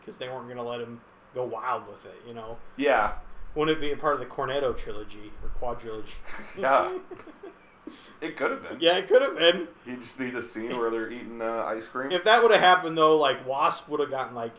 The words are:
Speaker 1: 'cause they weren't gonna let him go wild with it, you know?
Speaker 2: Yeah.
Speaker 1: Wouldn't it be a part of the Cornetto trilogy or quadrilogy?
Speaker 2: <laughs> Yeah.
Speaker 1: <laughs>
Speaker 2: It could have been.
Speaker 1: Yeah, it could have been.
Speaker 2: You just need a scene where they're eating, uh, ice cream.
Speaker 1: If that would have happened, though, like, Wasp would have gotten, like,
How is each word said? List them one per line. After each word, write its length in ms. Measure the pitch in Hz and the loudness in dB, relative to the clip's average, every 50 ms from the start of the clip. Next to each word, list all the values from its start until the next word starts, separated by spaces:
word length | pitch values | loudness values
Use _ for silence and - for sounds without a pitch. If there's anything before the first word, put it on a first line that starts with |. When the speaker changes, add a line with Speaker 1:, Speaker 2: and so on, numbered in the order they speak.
| - | -18
Speaker 1:
'cause 140 | 110 98 - | -18 -12 -10
they 100 | 131 127 | -10 -8
weren't 180 | 131 127 120 | -8 -10 -10
gonna 160 | 120 123 120 120 | -10 -10 -8 -6
let 180 | 120 120 120 | -6 -6 -6
him 200 | 117 113 120 117 - _ _ _ _ - - | -8 -10 -12 -16 -18 _ _ _ _ -12 -8
go 80 | 127 127 | -6 -6
wild 460 | 123 - - - 127 123 110 104 104 | -6 -6 -6 -4 -4 -4 -4 -4 -10
with 180 | 101 98 - | -16 -18 -18
it, 160 | 98 90 - - | -20 -20 -18 -18
you 100 | 120 117 | -16 -14
know? 220 | 113 110 113 117 - - - - | -14 -12 -12 -12 -12 -14 -14 -6
Speaker 2:
Yeah. 380 | - 139 143 131 113 107 104 - - - - - - - - - | 0 2 4 4 4 4 2 0 -4 -8 -10 -10 -10 -10 -6 -2
Speaker 1:
Wouldn't 200 | 151 151 160 156 147 | 0 2 2 2 2
it 20 | |
be 100 | 147 147 | 0 -2
a 60 | 143 | -2
part 180 | 143 156 151 143 | 0 0 0 0
of 60 | 127 | 0
the 60 | 127 | -4
Cornetto 520 | 123 - - 139 127 131 143 139 123 113 - | -8 -6 -6 -4 -2 -2 0 0 0 -2 -2
trilogy 540 | - 120 104 107 107 104 104 104 104 104 107 - - | -4 -6 -6 -8 -8 -10 -12 -12 -14 -14 -10 -4 -2
or 80 | 110 - - | -2 0 0
quadrilogy? 540 | 127 123 117 117 117 113 110 110 107 - - - - - - | -2 -2 -4 -6 -8 -10 -8 -8 -8 -8 -10 -10 -8 -8 -8
Speaker 2:
<laughs> 220 | 104 104 - - | -8 -8 -10 -8
Yeah. 360 | 190 202 - 269 - 339 370 370 359 | -2 2 4 4 4 4 2 -2 -8
Speaker 1:
<laughs> 20 | - - 359 - - 311 - - - 370 - - - _ _ _ _ - - - - - - - | -10 -12 -16 -16 -16 -18 -20 -18 -20 -20 -20 -20 -20 _ _ _ _ -20 -20 -20 -20 -20 -14 -12
Speaker 2:
It 160 | - 160 - | -12 -10 -6
could 160 | - 135 - 262 | -4 -2 -2 -2
have 100 | 269 - | -4 -8
been. 160 | 165 143 131 | -12 -6 2
Speaker 1:
Yeah, 200 | 165 165 180 190 | 2 4 4 4
it 100 | 190 - | 4 4
could 120 | 403 262 277 | 4 6 6
have 140 | - - | 4 2
been. 300 | 156 165 170 175 190 165 - - - - | 4 4 4 4 4 -2 -10 -12 -16 -14
Speaker 2:
You 120 | 123 127 | -12 -12
just 240 | 123 120 - - 127 | -12 -12 -14 -10 -8
need 160 | 131 123 123 | -8 -6 -6
a 60 | 120 117 | -6 -8
scene 340 | - - 110 110 120 127 123 | -8 -8 -8 -6 -4 -2 -2
where 120 | 117 113 | 0 0
they're 200 | 113 113 113 110 | 0 -2 -4 -6
eating, 320 | 117 123 113 107 117 117 113 | -8 -12 -12 -12 -10 -6 -6
uh, 220 | 113 113 113 101 | -4 -4 -4 -4
ice 220 | - 110 113 113 - | -4 -6 -6 -8 -8
cream. 240 | - 127 131 139 175 | -8 -6 -4 -2 -2
Speaker 1:
If 100 | 175 175 | 2 6
that 180 | 214 226 240 | 6 6 8
would 120 | 233 226 208 | 8 8 8
have 80 | 180 | 8
happened, 360 | 170 180 175 170 170 165 160 | 8 8 8 6 4 0 2
though, 200 | 160 156 156 156 | 4 6 8 8
like, 280 | 156 147 135 127 127 131 | 6 6 4 2 0 -2
Wasp 440 | 127 135 139 156 170 160 - - - | -4 0 2 2 2 2 -2 -4 -4
would 100 | 147 147 | -2 -2
have 120 | 143 - | -2 -2
gotten, 260 | 131 131 127 117 123 | -2 -4 -4 -6 -6
like, 160 | 120 117 117 - | -6 -8 -8 -8